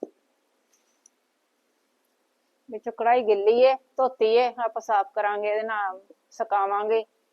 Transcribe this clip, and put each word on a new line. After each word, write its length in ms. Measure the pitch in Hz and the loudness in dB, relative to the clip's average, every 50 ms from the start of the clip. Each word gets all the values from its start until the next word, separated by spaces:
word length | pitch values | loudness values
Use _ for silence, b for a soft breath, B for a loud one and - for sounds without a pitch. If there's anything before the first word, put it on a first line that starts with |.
| - - _ _ _ _ _ _ _ _ _ _ _ _ _ _ _ _ _ _ _ _ _ _ _ _ _ _ _ _ _ _ _ _ _ _ _ _ _ _ _ _ _ _ _ _ _ _ _ _ _ _ _ - | -16 -16 _ _ _ _ _ _ _ _ _ _ _ _ _ _ _ _ _ _ _ _ _ _ _ _ _ _ _ _ _ _ _ _ _ _ _ _ _ _ _ _ _ _ _ _ _ _ _ _ _ _ _ -16
ਵਿੱਚ 180 | 233 214 - 233 | -16 -12 -10 -12
ਕੜਾਹੀ 300 | 226 - 226 233 240 254 240 | -8 -2 2 2 2 2 2
ਗਿੱਲੀ 360 | 208 214 202 196 208 226 240 | 2 0 2 4 2 4 6
ਏ, 120 | 254 262 262 254 - _ _ - | 4 4 2 0 -6 _ _ -2
ਧੋਤੀ 280 | 262 262 262 - 220 220 | -2 -2 0 0 0 2
ਏ, 180 | 226 233 247 247 233 240 | 4 2 2 2 -2 -4
ਆਪਾਂ 220 | 233 226 226 233 | -6 -6 -6 -8
ਸਾਫ਼ 260 | 214 - 220 202 196 - - | -4 -2 -2 -2 -2 -2 -4
ਕਰਾਂਗੇ, 340 | 220 208 208 208 208 208 208 | -4 -4 -4 -4 -4 -4 -4
ਇਹਦੇ 140 | 208 214 220 | -2 -4 -4
ਨਾਲ 360 | 226 220 214 202 190 185 190 196 _ - _ _ _ | -4 -6 -6 -6 -8 -8 -12 -16 _ -20 _ _ _
ਸੁਕਾਵਾਂਗੇ 720 | - - 226 220 202 202 196 196 202 202 208 214 226 226 214 - _ _ _ _ | -12 -10 -6 -4 -2 -2 0 0 -2 -2 -2 0 0 -2 -2 -4 _ _ _ _